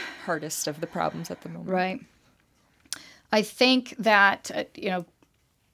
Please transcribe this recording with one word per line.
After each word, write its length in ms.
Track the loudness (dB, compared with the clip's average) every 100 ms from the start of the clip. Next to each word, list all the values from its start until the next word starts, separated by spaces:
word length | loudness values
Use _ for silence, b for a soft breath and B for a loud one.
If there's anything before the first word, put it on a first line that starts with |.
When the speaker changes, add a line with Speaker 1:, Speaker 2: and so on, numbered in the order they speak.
| B B -6
Speaker 1:
hardest 420 | -6 -4 -6 -6
of 140 | -6
the 40 | -8
problems 440 | -2 -2 -2 -10
at 100 | -10
the 80 | -12
moment. 220 | -12 -4
Speaker 2:
Right. 300 | -2 -2 -4 -12 _ _ _ _ _ _ _ -16 B B B B
I 80 | 0
think 540 | 0 2 4 4 0 -2
that, 520 | 4 6 6 4 -6
uh, 100 | -8 -8
you 160 | -6 -4
know, 160 | -4 -6 _ _ _ _ _ _